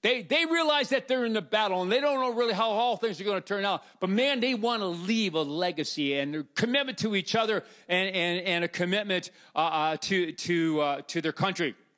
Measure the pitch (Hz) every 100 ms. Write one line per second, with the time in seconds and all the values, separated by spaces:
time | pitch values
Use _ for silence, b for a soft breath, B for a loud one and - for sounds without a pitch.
0 | - 247 170 302 330 330 311 294 269 269
1 | - 262 233 220 170 214 214 185 180 240
2 | 294 269 254 233 233 190 226 208 240 220
3 | 226 165 202 190 - 202 196 180 B B
4 | 185 202 269 269 247 247 226 233 196 170
5 | 185 226 202 160 143 156 180 156 143 -
6 | 139 139 143 151 143 - 233 269 269 220
7 | 220 202 - 226 220 202 B B B 180
8 | 190 185 175 175 185 170 170 - 175 202
9 | 208 180 - B B 147 160 156 156 156
10 | - 190 170 - - 170 165 151 147 143
11 | - 165 156 - 190 185 151 - _